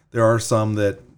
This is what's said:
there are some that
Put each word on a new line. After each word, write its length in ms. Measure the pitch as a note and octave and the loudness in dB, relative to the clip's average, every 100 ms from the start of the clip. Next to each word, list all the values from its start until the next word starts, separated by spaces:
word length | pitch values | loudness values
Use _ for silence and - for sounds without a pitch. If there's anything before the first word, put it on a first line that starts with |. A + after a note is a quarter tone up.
| _ | _
there 120 | A#2 | 0
are 160 | A2+ A#2 | 2 2
some 360 | - A2+ G#2+ G#2+ | 0 -2 -2 -2
that 240 | G2+ G2 - | -2 -4 -14